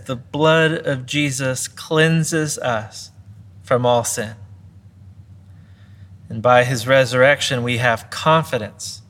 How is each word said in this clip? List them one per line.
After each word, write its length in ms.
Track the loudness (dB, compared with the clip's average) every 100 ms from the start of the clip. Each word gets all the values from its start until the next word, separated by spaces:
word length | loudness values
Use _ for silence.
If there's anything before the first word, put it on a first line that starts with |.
| -10
"The 100 | -12
blood 580 | -8 0 2 4 2 0 -4
of 220 | -6 -4
Jesus 600 | -4 -2 -2 -4 -4 -8
cleanses 920 | -12 -2 2 4 2 0 -2 -2 -4
us 500 | -4 -4 -6 -14 -20 -20 -20 -20 -20 -14
from 240 | -2 0 2
all 160 | 2
sin." 320 | 0 -6 -8 -10 -20 -20 -20 -20 -20 -20 -20 -20 -20 -20 -20 -20 -20 -20 -20 -20 -20 -20 -14
And 140 | -2
by 200 | 4 4
his 220 | 4 0 2
resurrection, 760 | 2 4 4 4 4 0 -4
we 160 | -2 0
have 320 | 0 -2 -4
confidence 920 | -4 2 2 2 -6 -6 -12 -16 -16 -20